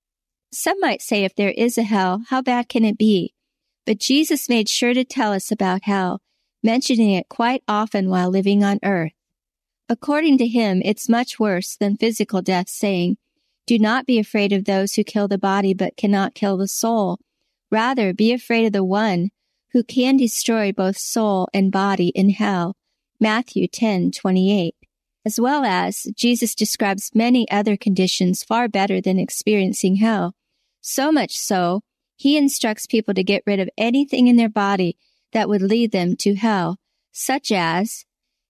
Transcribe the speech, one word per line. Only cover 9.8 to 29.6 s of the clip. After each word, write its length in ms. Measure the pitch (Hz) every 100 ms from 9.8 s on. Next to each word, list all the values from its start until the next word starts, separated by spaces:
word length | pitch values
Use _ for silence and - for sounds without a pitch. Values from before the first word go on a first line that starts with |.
| -
According 500 | 240 - 294 320 269
to 80 | 233
him, 340 | 240 214 185
it's 240 | 196 214 -
much 320 | 233 254 -
worse 380 | 214 180 - -
than 180 | 202 202
physical 460 | 226 220 214 190
death, 260 | 180 185 185
saying, 480 | - 208 185 175 202 _ _ _ _ -
"Do 140 | 233
not 260 | 214 247 262
be 140 | 240
afraid 320 | 208 214 202
of 140 | 202 202
those 300 | 196 196 -
who 100 | 208
kill 240 | 214 202
the 80 | 196
body 360 | 196 196 196
but 220 | 190 185 -
cannot 400 | 208 202 196 -
kill 220 | 202 190
the 100 | 196
soul. 520 | - 233 226 190 180 _ _ _ _ _
Rather, 420 | 220 233 262 202
be 180 | 180 220
afraid 320 | 247 - 233 226
of 60 |
the 100 | 202
one 480 | 185 196 220 180 185 - _ _ _
who 120 | 247
can 320 | 226 240 254 269
destroy 560 | 240 - - 226 202
both 280 | 202 190 196
soul 500 | - 240 214 190 185
and 200 | 196 196
body 380 | 190 202 190 175
in 200 | - 196
hell." 460 | 190 208 185 170 - _ _ _ -
Matthew 480 | 220 220 - - 180
ten 440 | - 226 190 175
twenty-eight. 640 | - 196 185 185 202 170 - _ _ _ _ 214
As 140 | 214
well 260 | 240 294 247
as, 420 | 180 180 202 - 214
Jesus 380 | 240 240 226
describes 560 | - 214 - 208 196 - 220
many 340 | 233 247 220
other 260 | 202 208 202
conditions 680 | - 185 185 - 185 185
far 260 | - 226 240
better 320 | 202 196 190
than 160 | 185 185
experiencing 800 | - - - 214